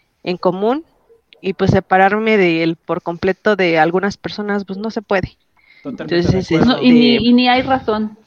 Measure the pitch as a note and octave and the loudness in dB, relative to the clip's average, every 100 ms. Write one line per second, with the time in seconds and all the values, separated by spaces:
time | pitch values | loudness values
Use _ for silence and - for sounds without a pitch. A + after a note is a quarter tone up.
0 | _ _ - F3 F#3 F#3 G#3+ C#4+ - _ | _ _ -10 -4 -2 0 -2 -2 -6 _
1 | _ _ _ _ F#3+ F#3 F#3+ F#3+ - F#3 | _ _ _ _ -8 -2 0 0 2 2
2 | F#3+ G#3+ A3 G#3+ F3 E3 E3 E3 - E3+ | 2 2 0 2 2 0 -2 -4 -6 -6
3 | - E3+ F#3+ F#3+ A3 G3 F3+ E3 D#3+ F#3 | -6 -4 -4 -2 -2 0 0 2 2 0
4 | G3+ - F3 - G#3 G3+ G3 F#3+ A3 A3+ | -4 -6 -10 -10 -6 -6 -6 -8 -8 -8
5 | G#3 G3 - - _ _ _ _ C#3+ B2 | -4 -2 -4 -10 _ _ _ _ -14 -12
6 | D#3 E3+ F3+ F#3+ F3+ E3 A#3 B3+ B3+ A#3+ | -4 -2 0 0 0 0 2 2 4 6
7 | A#3+ A#3 A#3 B3 B3 B3+ C4 C4 B3+ G#3+ | 4 2 2 2 2 0 0 -2 -2 -4
8 | G#3+ - | -4 -10